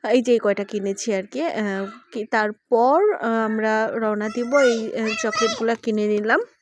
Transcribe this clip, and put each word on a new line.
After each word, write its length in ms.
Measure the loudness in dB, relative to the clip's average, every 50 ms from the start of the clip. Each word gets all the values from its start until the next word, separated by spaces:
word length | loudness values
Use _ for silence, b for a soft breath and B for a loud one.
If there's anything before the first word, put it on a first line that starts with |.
| 2 4
এই 120 | 2 2
যে 100 | 4 4
এই 60 | 2 4
কয়টা 260 | 4 0 0 0 -4
কিনেছি 500 | -6 -6 -4 -4 -4 -4 -4 -4 -4 -2
আর 80 | -4
কি। 200 | -4 -6 -6 -4
আহ, 100 | -4 -4 -4 -4 -4 -4 -4 -4 -6 -8 -10 -18 _ _
কি, 120 | -10 -10 -6
তারপর, 880 | -2 0 0 0 -2 -4 _ _ _ 2 4 4 4 4 4 4 2 0
আহ, 300 | 0 -2 -2 0 0 0
আমরা 460 | 0 -2 0 0 0 0 0 0 -2 -2
রওনা 340 | -2 -2 -2 -2 -2 -4 -4
দিব। 280 | -4 -4 -4 2 2
এই, 400 | 4 4 4 2 2 -4 -6 -4
আহ, 120 | -4 -4 -4 -4 -2
চকলেটগুলা 520 | -4 -2 0 0 0 0 0 -2 0 -2 -2
কিনে 320 | -2 -2 -4 -2 0 0
নিলাম 340 | 0 0 0 0 0 0 0 0 -4 _ _